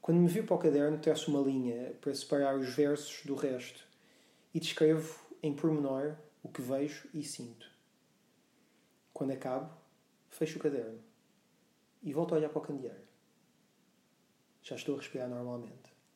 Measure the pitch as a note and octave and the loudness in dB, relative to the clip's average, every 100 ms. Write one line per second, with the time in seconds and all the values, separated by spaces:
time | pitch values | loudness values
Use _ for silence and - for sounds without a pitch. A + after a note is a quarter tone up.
0 | - E3+ F3 E3+ A3 F3 D#3+ C#3+ D3 D3+ | 6 6 8 4 2 4 4 4 2 2
1 | D#3 D3 - C#3+ C3+ C3+ B2 A#2 B2+ - | 2 2 2 2 2 2 0 -2 -6 -6
2 | - C3+ - D3 C#3 C3+ C3 B2+ C#3+ D3 | -6 -6 0 2 4 2 -2 2 4 2
3 | - - C#3 C3 C#3+ B2+ - - - _ | -4 -12 -6 -2 -2 -4 -8 -16 -20 _
4 | _ - _ _ _ E3 - - D#3 D#3+ | _ -20 _ _ _ -4 -4 4 6 6
5 | D#3 - - - D#3 C#3+ D#3+ D#3 C#3 C3+ | 0 -10 -18 -6 -4 0 2 2 0 0
6 | D3 D#3 - _ - - B2 C3+ D3 D3 | -2 -6 -16 _ -14 -8 -2 -2 -2 -6
7 | - D3+ D3+ - B2 A2+ - _ _ _ | -10 -8 -8 -10 -12 -16 -20 _ _ _
8 | _ _ _ _ _ _ _ _ _ _ | _ _ _ _ _ _ _ _ _ _
9 | _ - C3+ C3 C3+ B2+ D#3 - _ _ | _ -6 -4 -4 -4 -4 -6 -16 _ _
10 | _ _ _ - - - D3+ C#3 A2+ A2+ | _ _ _ -4 -4 -2 -2 -2 -6 -10
11 | - _ _ _ _ _ _ _ _ _ | -18 _ _ _ _ _ _ _ _ _
12 | F3+ C#3 E3+ D#3+ D#3 D3+ - C#3+ B2 - | -4 -2 2 2 2 -2 -4 -8 -8 -12
13 | - _ _ _ _ _ _ _ _ _ | -20 _ _ _ _ _ _ _ _ _
14 | _ _ _ _ _ _ - B2+ - C#3 | _ _ _ _ _ _ -12 -8 -4 -4
15 | - C3+ B2+ B2 B2 B2 A2+ F#2 - _ | -4 -8 -6 -6 -6 -8 -10 -16 -20 _
16 | _ | _